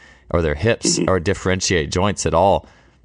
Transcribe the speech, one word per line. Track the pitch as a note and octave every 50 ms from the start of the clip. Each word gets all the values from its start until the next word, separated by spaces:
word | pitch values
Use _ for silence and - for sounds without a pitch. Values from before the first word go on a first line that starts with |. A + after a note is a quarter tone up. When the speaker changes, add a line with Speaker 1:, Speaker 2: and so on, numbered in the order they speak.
| - - - - _ -
Speaker 1:
or | - E2+
their | E2 D#2 D2
hips | D2 D#2+ A2+ A2+ - - - - -
Speaker 2:
Mm-hmm. | E2+ -
Speaker 1:
or | F#2 F#2
differentiate | D#2 G2+ F#2 - - F#2+ F2+ F#2 - - F#2 E2+ D2 D2+
joints | - F2+ F#2 G#2 F#2 - -
at | D#2+ D2+
all. | E2 F#2 G2+ F2+ D2+ - - - _ _ _ _ _